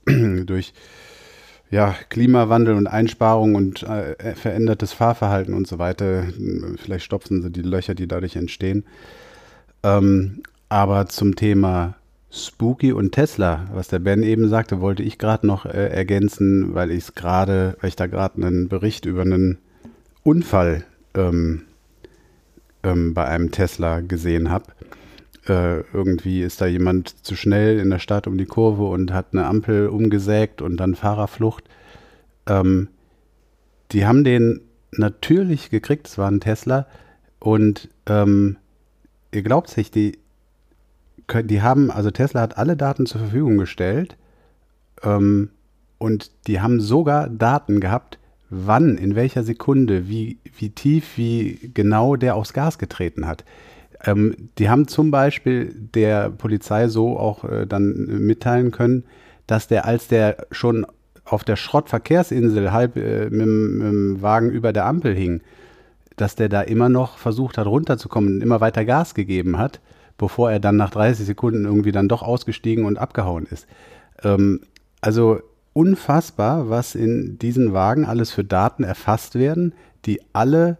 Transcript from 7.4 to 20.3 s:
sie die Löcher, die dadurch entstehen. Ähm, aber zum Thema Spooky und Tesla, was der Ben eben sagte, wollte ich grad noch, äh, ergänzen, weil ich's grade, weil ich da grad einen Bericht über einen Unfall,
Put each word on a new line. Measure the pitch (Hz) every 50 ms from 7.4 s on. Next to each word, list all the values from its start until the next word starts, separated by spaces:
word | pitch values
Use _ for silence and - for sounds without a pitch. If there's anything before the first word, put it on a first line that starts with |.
| 87
sie | 90
die | 85 90 85
Löcher, | 90 92 92 92 - 92
die | 90 90
dadurch | 85 90 87 90 87 -
entstehen. | 85 87 85 - - 95 95 98 104 101 - - - - - - - - - - - - - - - _ _ _ _ -
Ähm, | 101 98 101 98 98 98 95 92 98 98 - - - _ _ _ -
aber | 107 101 101 98 98 101 98
zum | - - - 113 101 92
Thema | - 104 104 101 98 98 92 90 90 85 90 104 - _ _ _ _ _ _
Spooky | - - - - - - - 117 131 - - 131 123
und | - 101 95 -
Tesla, | - 147 - - - 95 87 82 80 90 95 101
was | 95 92 -
der | 95 87
Ben | 87 98 101 107 113
eben | 110 113 110 113 107
sagte, | 110 113 110 - 101 90
wollte | 92 98 98 98 101
ich | 107 - -
grad | - 107 110 - -
noch, | 104 98 95 -
äh, | - - 95 101 98
ergänzen, | - 95 95 95 101 98 104 101 - - 101 98 98 95 95 90 87
weil | 87 90 82
ich's | 87 87 - - -
grade, | - - 87 90 92 98 95 98 95 92 95 95 -
weil | - 92
ich | -
da | - 92
grad | 92 98 92 95 95 -
einen | - - 90 90 90 90 90
Bericht | 98 90 98 110 110 - -
über | 90 90 92 90
einen | 92 92 92 95 90 90 - _ _ _ _ - - - _ _ _ _ _ -
Unfall, | 151